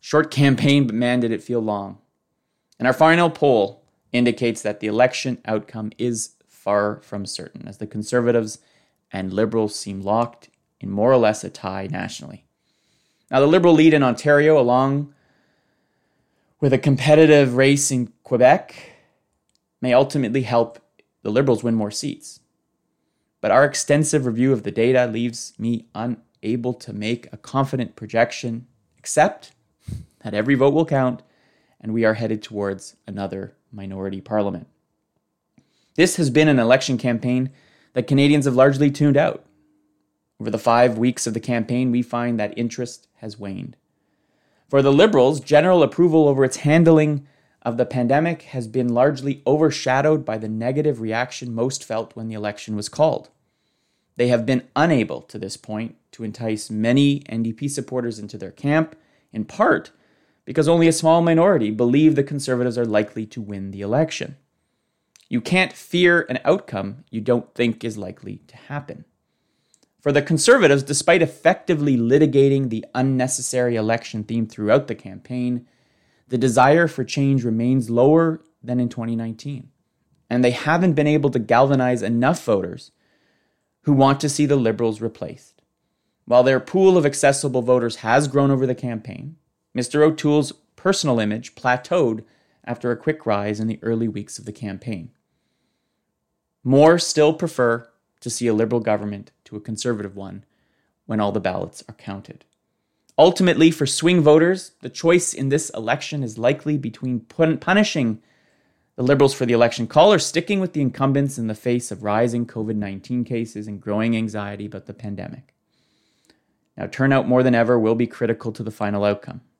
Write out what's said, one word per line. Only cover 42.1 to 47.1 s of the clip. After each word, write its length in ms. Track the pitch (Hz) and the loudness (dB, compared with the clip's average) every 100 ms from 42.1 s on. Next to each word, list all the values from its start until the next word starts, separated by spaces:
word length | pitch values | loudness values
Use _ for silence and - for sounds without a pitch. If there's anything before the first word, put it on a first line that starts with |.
| 120 120 117 | -4 -4 -4
that 160 | 104 - | -6 -6
interest 500 | 117 - 123 - _ _ | -8 -6 -12 -12 _ _
has 220 | 110 104 | -18 -14
waned. 380 | 101 95 92 - _ _ _ _ _ _ _ _ _ | -12 -12 -14 -18 _ _ _ _ _ _ _ _ _
For 140 | 139 | 2
the 100 | 139 | 4
Liberals, 480 | 139 214 156 127 147 | 6 4 6 2 0
general 420 | - 147 170 180 | 2 2 4 4
approval 440 | 147 - 175 160 151 | 2 2 2 4 4
over 180 | 135 | 2
its 140 | 135 - | 0 0
handling 680 | 147 156 165 160 151 | 2 4 6 6 4